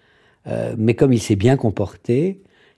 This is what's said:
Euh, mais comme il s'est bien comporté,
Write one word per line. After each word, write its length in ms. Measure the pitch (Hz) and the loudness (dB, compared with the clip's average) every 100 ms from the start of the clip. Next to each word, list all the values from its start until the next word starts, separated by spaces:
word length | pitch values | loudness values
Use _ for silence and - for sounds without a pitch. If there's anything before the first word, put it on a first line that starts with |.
| _ _ _ _ - | _ _ _ _ -10
Euh, 280 | 113 117 117 | -8 -6 -2
mais 180 | 110 117 | 0 2
comme 160 | 139 | 2
il 100 | 120 | 2
s'est 140 | - 101 | 0 2
bien 220 | 110 135 | 2 2
comporté, 840 | 117 101 101 - - 123 175 190 _ _ _ | 0 -2 -6 -8 -4 -2 -2 -6 _ _ _